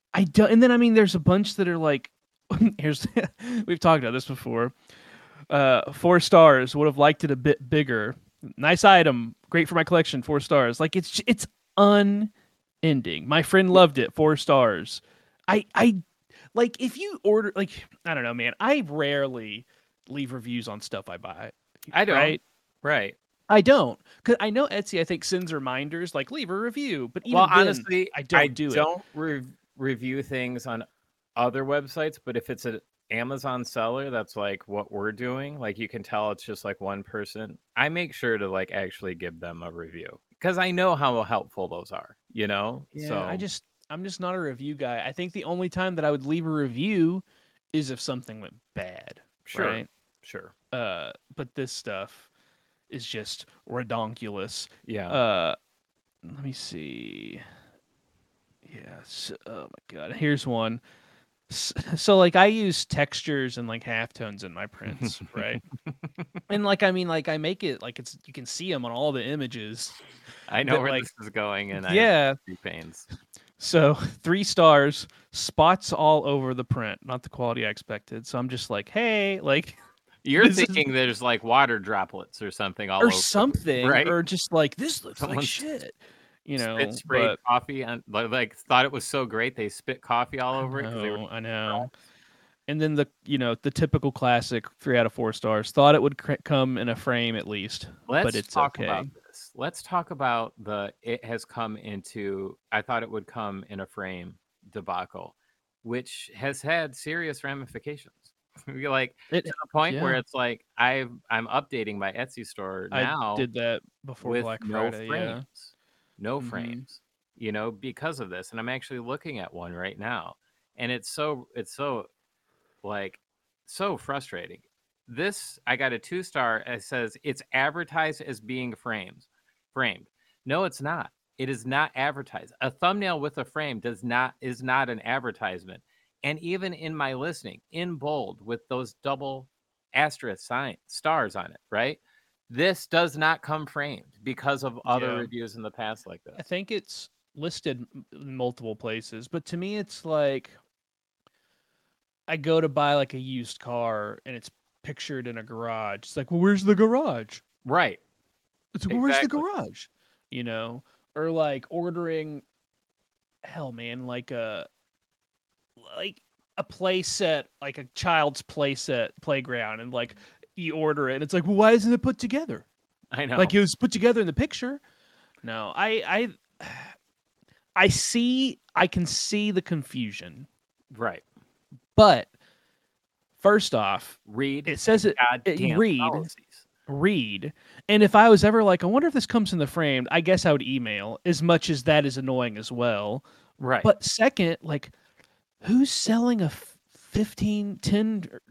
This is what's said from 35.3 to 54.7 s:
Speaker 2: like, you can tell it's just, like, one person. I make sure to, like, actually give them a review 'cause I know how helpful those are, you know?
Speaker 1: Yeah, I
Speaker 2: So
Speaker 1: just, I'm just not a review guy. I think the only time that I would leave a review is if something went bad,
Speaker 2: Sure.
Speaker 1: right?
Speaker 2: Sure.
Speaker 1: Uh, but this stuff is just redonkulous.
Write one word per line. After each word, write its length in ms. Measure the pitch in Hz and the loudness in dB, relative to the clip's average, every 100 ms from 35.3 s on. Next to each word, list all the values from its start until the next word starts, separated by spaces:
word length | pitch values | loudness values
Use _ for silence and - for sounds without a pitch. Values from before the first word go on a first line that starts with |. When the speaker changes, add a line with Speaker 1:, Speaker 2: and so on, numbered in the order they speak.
| 131 143 147 | -6 -8 -8
Speaker 2:
like, 180 | 110 98 | -8 -8
you 100 | 110 | -8
can 160 | 113 | -10
tell 280 | 98 107 107 | -6 -4 -2
it's 120 | 101 | -4
just, 220 | - 104 101 | -10 -10 -10
like, 140 | 98 | -8
one 220 | 98 98 | -8 -8
person. 540 | - 107 98 110 107 - _ 117 | -10 -10 -10 -10 -12 -16 _ -2
I 140 | 147 | -2
make 240 | 175 165 | -2 -8
sure 240 | - 120 107 | -4 -2 -2
to, 100 | 98 | -2
like, 240 | 95 95 | -4 -4
actually 440 | 98 92 - 95 85 | -6 -8 -8 -10 -8
give 240 | 87 82 | -10 -10
them 240 | 85 85 | -14 -12
a 80 | 85 | -14
review 480 | 85 80 85 - - _ _ | -14 -14 -14 -16 -18 _ _
'cause 180 | 175 180 | -4 -2
I 120 | 185 | -2
know 240 | 180 185 151 | 0 2 2
how 280 | 139 120 | 2 0
helpful 440 | 107 107 - - 90 | 0 -2 -4 -8 -8
those 240 | 85 - | -8 -12
are, 240 | - - _ _ | -14 -14 _ _
you 160 | 113 104 | -4 -2
know? 400 | 101 107 131 143 | -2 -4 -8 -14
Speaker 1:
Yeah, 320 | 151 151 104 92 | -12 -8 -6 -6
I 120 | 190 | -6
Speaker 2:
So 0 | |
Speaker 1:
just, 260 | 190 - _ _ - | -8 -10 _ _ -16
I'm 140 | 156 | -12
just 160 | 190 185 | -12 -8
not 160 | 180 185 | -6 -6
a 40 | |
review 360 | 151 127 143 143 | -6 -8 -10 -6
guy. 300 | 127 117 131 | -4 -4 -6
I 60 | |
think 220 | 147 180 | -8 -8
the 100 | 196 | -8
only 260 | 156 180 180 | -6 -4 -4
time 260 | 180 185 170 | -2 -2 0
that 100 | 151 | 0
I 60 | |
would 140 | 143 135 | 0 -2
leave 200 | 165 160 | -2 -2
a 40 | |
review 760 | 156 135 117 196 196 165 185 - _ _ _ _ | -2 -2 -2 0 2 2 0 -8 _ _ _ _
is 160 | 156 131 | -4 -4
if 100 | 123 | -6
something 420 | - 127 123 110 | -8 -8 -10 -16
went 140 | 98 110 _ 107 | -18 _ _ -12
bad, 460 | 92 92 - - _ _ - | -12 -12 -20 -20 _ _ -12
Speaker 2:
Sure. 380 | - 151 113 | -4 -2 -4
Speaker 1:
right? 40 | - _ _ _ | -10 _ _ _
Speaker 2:
Sure. 300 | - - 87 _ _ | -18 -18 -18 _ _
Speaker 1:
Uh, 400 | 127 107 85 62 - _ - | -6 -6 -6 -10 -14 _ -14
but 200 | 127 - | -10 -8
this 160 | 131 | -8
stuff 580 | - - 98 101 - _ _ _ _ _ _ _ | -8 -10 -10 -10 -16 _ _ _ _ _ _ _
is 160 | 135 117 | -14 -10
just 400 | 110 104 - - _ - | -10 -10 -14 -18 _ -12
redonkulous. 1000 | 123 117 113 110 117 110 101 98 - - | -10 -6 -6 -6 -8 -10 -8 -8 -10 -14